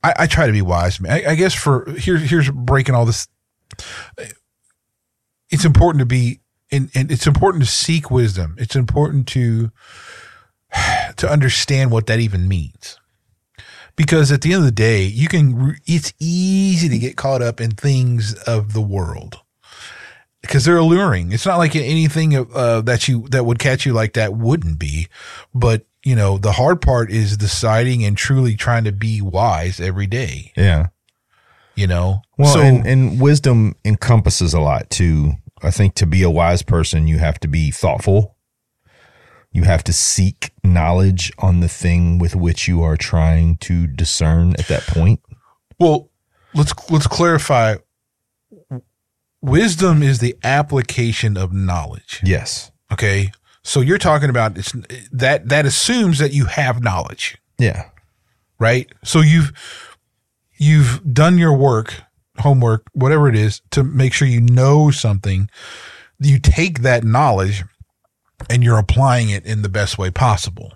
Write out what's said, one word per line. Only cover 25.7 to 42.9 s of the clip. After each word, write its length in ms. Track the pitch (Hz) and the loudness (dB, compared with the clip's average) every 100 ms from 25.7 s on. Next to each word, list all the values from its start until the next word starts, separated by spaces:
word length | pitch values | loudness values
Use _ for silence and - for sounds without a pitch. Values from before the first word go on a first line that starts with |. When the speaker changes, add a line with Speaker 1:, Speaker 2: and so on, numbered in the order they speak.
| 110 _ _ | 0 _ _
Speaker 1:
you 100 | 139 120 | -2 0
know, 200 | 101 98 | 0 0
the 140 | 104 | -2
hard 300 | 98 131 180 | 0 0 2
part 280 | - 123 113 | 0 0 0
is 260 | 110 104 104 | -2 0 0
deciding 680 | 104 - 113 110 127 123 | -2 -2 0 0 0 0
and 120 | 104 101 | 0 -2
truly 380 | - 135 127 107 | 0 2 2 0
trying 280 | - 120 | -2 0
to 80 | 110 | 0
be 300 | 101 110 110 | -2 -4 -4
wise 580 | 98 90 113 82 87 92 | -4 -2 0 0 -4 -4
every 260 | 92 92 98 | -6 -4 -4
day. 460 | 117 110 - - - | -4 -6 -10 -10 0
Speaker 2:
Yeah. 320 | 95 78 85 _ _ _ _ _ _ _ _ | 2 2 0 _ _ _ _ _ _ _ _
Speaker 1:
You 120 | - 95 | -4 -2
know? 340 | 87 92 98 - - | 0 0 -2 -6 0
Speaker 2:
Well, 160 | 143 | 4
Speaker 1:
So 80 | 143 | 6
Speaker 2:
and, 260 | 139 127 113 | 6 4 4
and 340 | 131 127 110 | 2 2 2
wisdom 560 | 139 147 143 117 107 - | 2 4 4 2 2 0
encompasses 680 | 104 104 - 117 - - 87 | -2 -2 2 2 2 0 0
a 80 | 82 | 0
lot 300 | 73 69 - | 0 -2 -4
too. 420 | - 87 78 73 69 - _ | -2 0 2 0 -2 -10 _
I 80 | - | -4
think 240 | - 98 - | 0 0 2
to 100 | 87 | 0
be 160 | 92 | 2
a 80 | 90 | 2
wise 320 | 80 85 90 | 2 2 0
person, 440 | - 85 78 80 78 | 0 -2 0 0 0
you 100 | 78 | 2
have 220 | 78 71 | 0 -2
to 80 | 78 | -4
be 220 | 78 78 | -2 -2
thoughtful. 640 | - 87 67 - 98 104 _ _ _ _ _ _ _ _ _ _ _ _ | -2 -2 -2 0 0 0 _ _ _ _ _ _ _ _ _ _ _ _
You 100 | 90 | 0
have 180 | 87 82 | 2 0
to 80 | - | 0
seek 600 | 80 - - 92 - - _ | -2 -2 0 -2 -2 -14 _
knowledge 680 | 101 87 80 90 95 90 - - | 0 2 2 2 2 0 -4 -4
on 220 | 98 87 | 0 2
the 80 | 85 | 0
thing 500 | - 87 85 87 85 | -2 0 2 2 2
with 180 | 85 92 | 0 0
which 320 | 85 80 - | -2 -2 -2
you 140 | 87 | 0
are 140 | 82 | 0